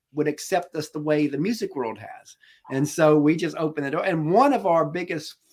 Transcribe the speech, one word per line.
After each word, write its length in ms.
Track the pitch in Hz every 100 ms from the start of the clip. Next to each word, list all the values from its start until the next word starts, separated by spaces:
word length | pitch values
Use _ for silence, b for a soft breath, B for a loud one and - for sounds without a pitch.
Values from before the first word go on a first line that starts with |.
| _
would 140 | 143 151
accept 480 | 147 - 180 - 156
us 140 | 147
the 100 | 151
way 260 | 151 151 147
the 100 | 139
music 360 | 180 226 202 139
world 220 | 117 107
has." 400 | 107 - - _ b b -
And 180 | 135 143
so 300 | - 156 151
we 180 | 147 165
just 220 | 165 156
opened 300 | 160 156 139
the 40 |
door. 140 | 156 190
And 260 | 165 151
one 220 | 196 277
of 140 | 247 190
our 180 | 165 156
biggest 500 | 170 175 170 - - _